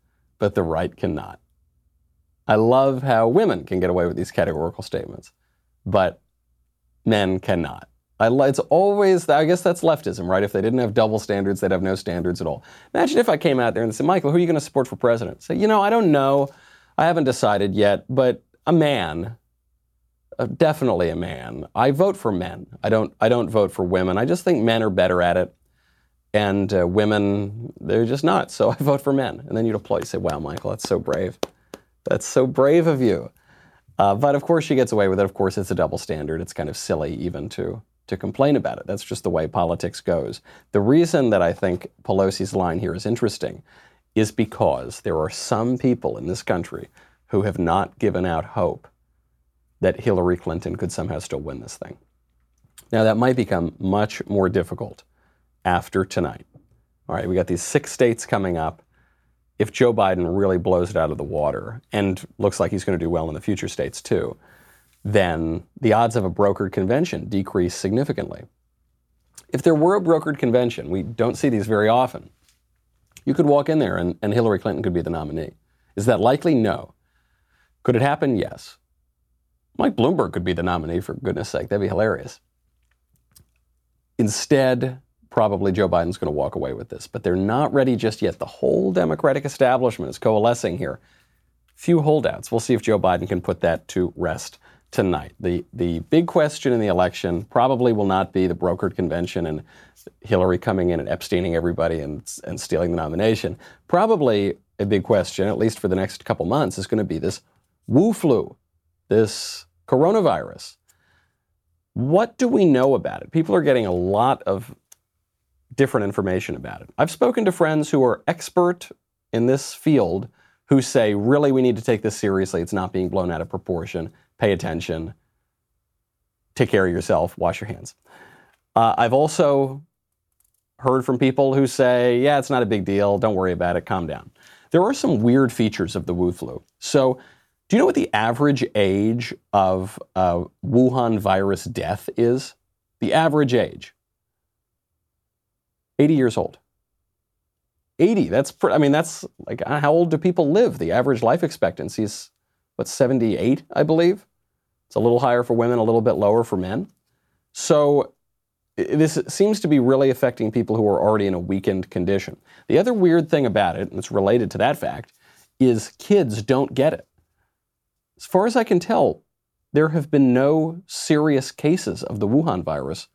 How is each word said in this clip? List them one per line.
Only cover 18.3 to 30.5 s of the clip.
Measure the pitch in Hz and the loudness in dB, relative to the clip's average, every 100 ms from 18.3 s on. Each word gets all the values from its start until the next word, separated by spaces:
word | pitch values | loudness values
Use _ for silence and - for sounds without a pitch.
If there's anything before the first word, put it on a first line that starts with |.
| - _ _ - | 0 _ _ 0
a | |
man." | 170 147 123 85 82 107 117 _ _ _ _ _ _ _ _ _ - | 2 2 0 -4 -6 -8 -12 _ _ _ _ _ _ _ _ _ -8
Uh, | 120 | -6
definitely | - 156 151 127 90 85 | 0 0 2 0 0 0
a | 80 | -2
man. | 85 62 60 64 - - | -6 -8 -12 -12 -8 0
I | 131 | 2
vote | 139 196 196 | 4 0 0
for | 117 | -2
men. | 92 90 95 - - | -2 -4 -10 -18 -6
I | 104 | 0
don't, | 110 107 - | 0 0 0
I | 113 | 2
don't | 120 85 | 2 2
vote | 110 98 | 2 0
for | - 90 | 0 0
women. | 92 92 95 | 0 0 0
I | 135 | 0
just | 175 | -2
think | 185 143 | 0 2
men | 113 113 | 2 2
are | 110 | 0
better | 95 92 90 | 2 2 2
at | 87 90 | 2 2
it. | 90 _ _ _ _ _ _ _ _ | -2 _ _ _ _ _ _ _ _
And, | 104 104 101 98 | 0 2 0 0
uh, | 95 87 | 0 2
women, | 101 107 104 101 101 101 110 117 - | 2 2 2 0 -2 -4 -10 -14 -12
they're | - 107 117 | -2 0 0
just | 139 | 0
not. | 202 - - | 0 0 -2
So | - 107 | 0 0
<laughs> | 113 | 2
I | |
vote | 143 139 | 0 0
for | 143 | 0
men. | 139 120 - 139 | -2 -2 -8 -6
And | 110 | -2
then | 113 | -2
you'd | 107 | -2
applaud, | - - | -2 -4
you | - | -4
say, | 90 | -6
"Wow, | 87 76 | -4 -4
Michael, | 71 | -8